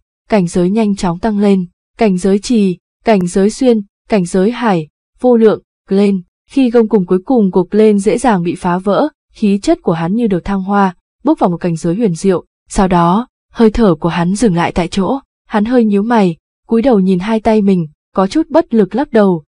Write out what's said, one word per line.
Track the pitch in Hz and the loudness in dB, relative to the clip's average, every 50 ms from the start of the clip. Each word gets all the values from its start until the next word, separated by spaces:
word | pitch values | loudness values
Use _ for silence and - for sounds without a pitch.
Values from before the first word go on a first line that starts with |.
| _ _ _ _ _ - | _ _ _ _ _ -2
cảnh | 226 208 180 170 | -2 0 0 0
giới | - 185 175 180 | 0 -2 0 0
nhanh | 196 226 226 208 202 | 0 0 0 -2 -2
chóng | 196 - 185 170 175 | -2 -4 -4 -4 -4
tăng | - 226 214 202 | -4 -4 -2 0
lên, | 208 208 196 190 180 175 _ _ _ _ _ - | 0 2 2 0 -2 -4 _ _ _ _ _ -2
cảnh | 233 214 190 180 | 0 0 0 0
giới | 180 196 190 208 | 0 0 -2 -2
trì, | - - 254 226 202 190 180 180 _ _ _ _ - | -2 0 0 0 0 0 -2 -4 _ _ _ _ -2
cảnh | - 220 196 180 | 0 0 2 0
giới | 175 - 202 190 208 | -2 0 0 0 0
xuyên, | 220 - 269 254 233 220 202 - _ _ _ - | 0 0 2 2 2 2 -2 -8 _ _ _ -4
cảnh | 240 208 180 | -2 -2 -2
giới | 175 - 190 185 214 | 0 0 0 0 0
hải, | 247 240 247 226 196 170 156 - _ _ _ _ _ _ | -2 -2 -2 -2 -2 -2 -4 -6 _ _ _ _ _ _
vô | - 254 247 | 0 2 4
lượng, | 233 226 214 180 - - _ _ _ _ - | 4 4 2 2 0 -6 _ _ _ _ -2
lên. | 190 196 202 202 202 185 175 _ _ _ _ _ | 0 0 2 2 0 -2 -6 _ _ _ _ _
Khi | - 277 269 240 | -2 0 0 2
gông | 226 240 226 214 | 2 2 2 2
cùm | 233 214 185 | 2 0 0
cuối | 180 190 185 185 | 0 -2 -2 0
cùng | - 269 240 208 190 | 0 0 2 2 2
cục | 180 196 175 - - | 0 -2 -2 0 0
lên | 208 214 220 208 202 | 2 2 4 2 2
dễ | 190 214 170 233 | 0 -2 -2 0
dàng | - 262 214 185 170 | 0 0 0 0 -2
bị | 175 - | -4 -6
phá | 165 - 185 175 185 | -4 -4 -4 -4 -4
vỡ, | 185 208 196 160 269 302 - _ _ _ _ | -2 -2 -2 0 -2 -2 -6 _ _ _ _
khí | - - 202 196 202 202 | -4 -2 -2 -2 -2 0
chất | - 233 - - | -2 -2 -2 -2
của | - 170 | -4 -4
hắn | 160 170 165 196 | -2 -2 -4 -2
như | 233 247 | -2 -2
được | 220 196 170 151 | -2 -2 -4 -4
thăng | - 196 196 185 | -4 -6 -6 -4
hoa, | 190 202 202 196 190 175 _ _ _ _ _ - | -2 0 0 0 0 -2 _ _ _ _ _ -2
bước | 254 320 - | -2 -2 0
vào | 269 196 | 0 -2
một | 175 | -2
cảnh | 170 - 180 165 | -2 -4 -4 -4
giới | 160 - 175 165 | -4 -4 -4 -2
huyền | 208 247 208 165 | -2 -2 -2 -2
diệu. | 160 - 190 185 160 - _ _ _ _ - | -2 -2 -2 -2 -2 -4 _ _ _ _ -8
Sau | - - 202 185 | -2 -2 0 2
đó, | 185 175 170 170 180 208 247 - _ _ _ _ - | 2 2 2 2 2 0 -2 -6 _ _ _ _ 0
hơi | - 233 220 | 2 2 2
thở | 214 - 233 202 165 | 4 2 2 2 2
của | 156 - 170 | 0 -2 -4
hắn | 165 170 170 175 190 | -2 -2 -2 -2 -2
dừng | 208 - 226 170 | 0 0 0 0
lại | 170 170 131 - | 0 -2 -2 -2
tại | - 170 165 | -4 -4 -4
chỗ, | - 202 190 175 247 277 - _ _ _ _ - | -2 -4 -4 -2 -4 -6 -8 _ _ _ _ -6
hắn | - 214 208 | -4 -2 -2
hơi | 220 254 254 233 | 0 2 2 2
nhíu | 214 202 196 202 | 2 0 0 0
mày, | 226 247 226 202 180 165 - _ _ _ _ _ | 0 2 2 2 0 -2 -4 _ _ _ _ _
cúi | - 226 226 214 | -4 -2 0 2
đầu | 277 247 202 | 2 2 2
nhìn | 185 185 190 180 | 2 2 0 0
hai | 180 214 226 220 | -2 -2 -4 -2
tay | 214 233 220 220 202 | 0 0 0 2 2
mình, | 196 196 185 165 147 - _ _ _ - | 2 0 0 -2 -6 -10 _ _ _ -4
có | - 190 | -2 -2
chút | 196 - 311 320 - | -2 0 -2 -2 0
bất | 262 311 339 - - | 0 0 0 2 2
lực | 226 202 185 - | 0 0 0 0
lắc | 220 294 - - | -4 -4 0 0
đầu, | 226 208 196 185 160 147 _ | 2 2 2 0 -2 -6 _